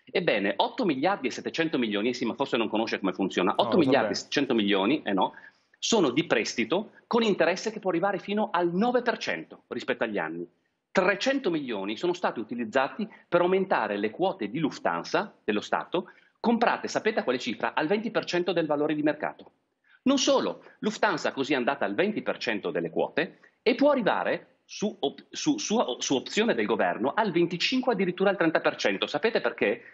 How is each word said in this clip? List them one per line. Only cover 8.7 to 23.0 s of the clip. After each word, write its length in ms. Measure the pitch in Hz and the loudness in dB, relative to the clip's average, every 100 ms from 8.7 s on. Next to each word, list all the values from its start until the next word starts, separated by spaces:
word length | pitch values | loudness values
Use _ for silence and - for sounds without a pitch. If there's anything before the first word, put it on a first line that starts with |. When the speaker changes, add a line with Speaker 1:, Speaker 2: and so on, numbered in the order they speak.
Speaker 1:
nove 260 | 175 240 247 | 2 2 2
per 140 | 233 - | 0 -2
cento 460 | - 85 - - - | -2 -6 -6 -16 -10
rispetto 360 | 120 107 123 | -8 -4 -2
agli 140 | 117 101 | -2 -2
anni. 280 | 80 85 87 _ _ _ _ | -4 -6 -10 _ _ _ _
Trecento 580 | - 190 196 262 269 208 | 0 2 2 0 0 0
milioni 460 | 160 131 104 95 113 | -2 -2 -4 -4 -2
sono 160 | 175 | -2
stati 260 | 175 196 143 | 0 -2 -4
utilizzati 680 | 107 120 113 131 135 - 101 - - | -6 -6 -2 0 0 -2 -8 -10 0
per 140 | 175 | 2
aumentare 560 | 180 190 190 160 107 101 | 4 4 2 0 0 0
le 140 | 107 | -2
quote 400 | - 185 - 104 | 0 -2 -2 -4
di 80 | 127 | -2
Lufthansa, 760 | 135 - - 85 - 160 208 - | -2 0 -2 -2 -2 -2 -2 -6
dello 200 | - 104 | -2 -2
Stato, 480 | - - - 175 196 - _ _ | 0 -2 -2 -4 -6 -12 _ _
comprate, 500 | 214 233 220 123 - | 0 4 2 2 -2
sapete 320 | 143 220 214 | -2 0 0
a 40 | |
quale 140 | 147 123 | 0 0
cifra? 340 | - 101 113 | -2 -4 -4
Al 140 | - 156 | -2 0
venti 240 | 208 220 | 0 -2
per 160 | 175 - | -4 -2
cento 260 | 175 175 | -2 0
del 140 | 170 160 | 0 0
valore 280 | 147 151 | 0 0
di 80 | 151 | 0
mercato. 500 | 151 147 78 - - _ _ _ _ _ | 0 0 -4 -8 -18 _ _ _ _ _
Non 160 | 247 277 | 0 2
solo, 440 | 294 269 101 82 - - | 4 2 2 -4 -12 -6
Lufthansa 520 | 202 214 214 151 - | -6 0 0 0 -2
così 220 | 135 131 | -2 0
è 20 | 139 | 0
andata 300 | 120 139 98 | 0 0 -2
al 80 | |
venti 260 | 104 202 - | 0 0 -2
per 160 | - - | -4 -4
cento 340 | - 104 90 | -2 -2 -2
delle 200 | 85 85 | -2 -2
quote 480 | 85 | -2